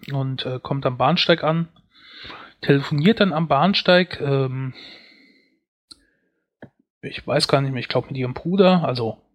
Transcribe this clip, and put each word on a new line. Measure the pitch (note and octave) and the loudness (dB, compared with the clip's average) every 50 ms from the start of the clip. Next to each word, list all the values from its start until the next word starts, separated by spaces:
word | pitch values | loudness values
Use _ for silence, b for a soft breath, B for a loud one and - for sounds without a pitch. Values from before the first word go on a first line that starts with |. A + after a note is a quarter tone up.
| - - C#3 | -12 -8 -6
und, | C#3 C3+ C3 C3 B2+ - | -4 -4 -4 -6 -6 -6
äh, | C3 B2+ B2+ | -8 -8 -8
kommt | - - C#3+ C#3 C3+ | -6 -6 -4 -2 -2
am | C3+ B2+ | -2 0
Bahnsteig | B2 B2+ C#3 E3+ E3+ - - E3+ - - | 0 2 2 2 2 2 2 2 2 2
an, | D3+ D#3+ E3 E3 - _ _ _ B B B B B B B B B B B B B B B | 0 0 0 -2 -4 _ _ _ B B B B B B B B B B B B B B B
telefoniert | - - C#3+ C#3 C#3 - D#3 C#3+ D3+ G#3 A#3 - | 2 2 2 2 2 0 -2 2 4 4 4 4
dann | G#3 F#3 D3 | 2 2 2
am | D#3+ E3 | 0 0
Bahnsteig, | D3+ D3 C3+ D#3 F#3+ G3 - - F#3+ F3+ F3+ F3+ - - - | 0 2 2 2 2 2 2 4 4 4 4 4 0 -4 -6
ähm, | D3+ C#3 C#3 C#3 C3+ C3 B2+ C3 C3 B2+ B B B B B B B B B B B B B B B B B B B _ _ _ _ _ - - _ _ _ _ _ _ _ _ _ _ _ _ - - _ _ _ _ _ _ | -2 -2 0 0 0 -2 -4 -6 -8 -8 B B B B B B B B B B B B B B B B B B B _ _ _ _ _ -20 -20 _ _ _ _ _ _ _ _ _ _ _ _ -20 -20 _ _ _ _ _ _
ich | - - - - - | -16 -14 -14 -12 -6
weiß | - A#2+ D3+ - | -2 -2 -2 0
gar | - D3+ C#3 | 2 2 0
nicht | C#3 C3+ | 0 -2
mehr, | C3 A#2+ | -4 -6
ich | - | -6
glaub | - - B2+ - | -4 -4 -4 -4
mit | - C3+ | -4 -4
ihrem | C3 B2+ B2 B2+ | -6 -4 -4 -6
Bruder, | - - E3 F#3 G3 F#3 F#3 F#3 F3 D#3 | -6 -6 -2 2 4 4 4 4 4 2
also, | B2+ B2+ A#2+ A#2 G#2+ G#2+ - _ _ | 0 -2 -4 -4 -6 -6 -10 _ _